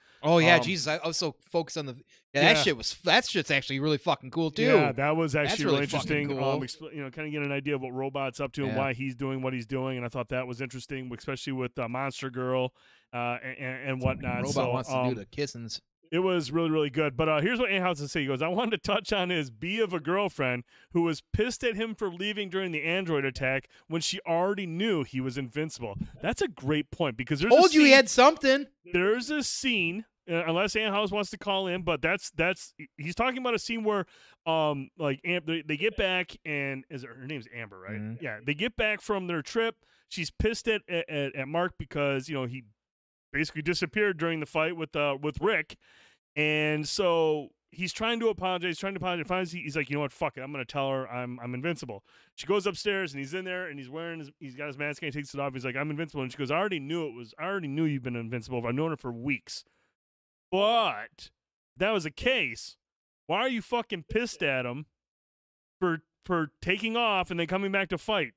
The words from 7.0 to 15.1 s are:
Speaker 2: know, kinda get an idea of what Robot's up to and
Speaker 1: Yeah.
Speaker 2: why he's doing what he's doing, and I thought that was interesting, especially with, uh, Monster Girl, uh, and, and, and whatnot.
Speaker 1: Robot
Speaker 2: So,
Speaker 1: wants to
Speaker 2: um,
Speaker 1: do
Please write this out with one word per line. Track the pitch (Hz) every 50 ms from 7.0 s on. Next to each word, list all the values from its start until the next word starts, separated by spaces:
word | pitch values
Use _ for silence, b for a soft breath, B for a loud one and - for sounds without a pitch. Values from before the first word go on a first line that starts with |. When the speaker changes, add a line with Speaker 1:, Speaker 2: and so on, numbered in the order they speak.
Speaker 2:
know, | 139 131
kinda | 123 160 156 151
get | 151 147
an | 143 143
idea | 139 139 135 147 143
of | 131
what | 131 127
Robot's | 127 131 135 139 131 139 139 131 120 -
up | 139 131
to | - 147
and | 139 131
Speaker 1:
Yeah. | - 107
Speaker 2:
why | 135 135 123
he's | 120 139 135 123
doing | 117 139 135 135 131
what | 131 131
he's | 131 123 117
doing, | 110 135 131 131 131 131 123
and | 120
I | 117
thought | - 131 117 -
that | 139 127 127
was | 123 123 120
interesting, | 135 120 127 127 - - 139 131 131 123 120
especially | 113 - 147 135 127 - 139
with, | 135 131 127 120 - 139
uh, | 123
Monster | 117 123 131 139 135 - - 135 135
Girl, | 120 127 127 127 131 127 127 127 _ b b b b b b b
uh, | - 120 120 120 120 -
and, | - 127 131 -
and, | 131 127 127 127 139 139
and | 131 127
whatnot. | 127 131 131 - 131 127 123
Speaker 1:
Robot | 123 127 143 139
Speaker 2:
So, | 135 131 123
Speaker 1:
wants | 123 127 123 -
to | 131
Speaker 2:
um, | 127 127
Speaker 1:
do | 127